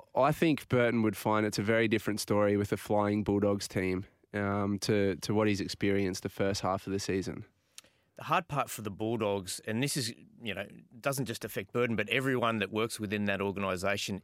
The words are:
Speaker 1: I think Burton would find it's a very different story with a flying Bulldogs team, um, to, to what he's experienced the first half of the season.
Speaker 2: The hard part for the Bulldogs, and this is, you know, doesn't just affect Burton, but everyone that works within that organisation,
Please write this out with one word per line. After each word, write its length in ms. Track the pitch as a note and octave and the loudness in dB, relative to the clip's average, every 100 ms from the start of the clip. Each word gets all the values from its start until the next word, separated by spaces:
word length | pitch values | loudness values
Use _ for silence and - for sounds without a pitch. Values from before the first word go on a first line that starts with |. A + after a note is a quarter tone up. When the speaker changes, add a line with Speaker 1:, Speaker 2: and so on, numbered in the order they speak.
| - - | -2 2
Speaker 1:
I 160 | C3+ | 2
think 340 | D3+ E3 C#3 - | 4 2 2 2
Burton 340 | B2 A#2+ A#2 | 4 4 4
would 120 | A2 G2 | 2 2
find 300 | A#2 G#2+ G#2+ | 2 2 2
it's 140 | G#2+ | 0
a 40 | |
very 240 | G#2 A2+ A2+ | 2 4 4
different 320 | A2 - G#2 | 2 0 -2
story 380 | - G#2 G#2 G2+ | 0 2 4 2
with 160 | G#2+ | 2
a 40 | G#2+ | -2
flying 460 | - G#2 G#2 G#2 | 0 2 2 2
Bulldogs 440 | G2+ G2+ G2+ G2+ - | 2 2 4 2 -2
team, 360 | G#2 F#2 F#2 F#2+ _ _ | -2 0 0 -4 _ _
um, 460 | G#2 G2+ G2+ G2+ G2+ | -4 0 0 0 -2
to, 360 | - G#2+ G2 E2+ | 2 2 2 0
to 160 | - | 0
what 140 | G#2+ A2 | 2 2
he's 140 | G2 | 2
experienced 640 | E2+ - G2+ G2 F#2+ F#2+ | -2 -2 0 2 2 -2
the 60 | G2 | -6
first 320 | - G2 G2+ | -2 -2 0
half 260 | F#2 G2 - | 0 -2 -2
of 60 | |
the 60 | G2 | -4
season. 460 | - G2 F2+ - - _ _ - - _ _ - | -2 -2 -2 -8 -12 _ _ -20 -20 _ _ -14
Speaker 2:
The 60 | |
hard 240 | - E3 - | -2 -2 0
part 220 | C#3+ B2 | -2 -4
for 120 | - | -6
the 60 | G#2+ | -8
Bulldogs, 720 | F2+ A2 A#2 G#2 G2+ F#2 - - | -4 -2 0 0 0 -2 -8 -4
and 160 | A2 | -2
this 140 | C#3 D#3 | -2 -2
is, 160 | A#2 - - - | -4 -8 -16 -12
you 120 | A#2 F#2 | -8 -6
know, 100 | G2+ - - A#2+ | -8 -14 -20 -8
doesn't 260 | C#3 C3+ A#2+ | -4 -2 -4
just 180 | A2+ A2 | -6 -8
affect 260 | - F#2 | -8 -4
Burton, 220 | A#2+ A#2+ G#2+ | 0 0 0
but 120 | G#2+ | 0
everyone 500 | B2 C3 B2+ A2+ A2+ | -2 0 0 0 0
that 120 | G2 | -2
works 280 | G#2+ A#2 - | -2 -4 -4
within 260 | G#2+ G#2 G#2 | -4 -2 0
that 160 | G2 | 0
organisation, 800 | G2 F#2 G2 F#2 G2 G2+ - G2 | -2 -2 -2 -2 -2 -2 -4 -6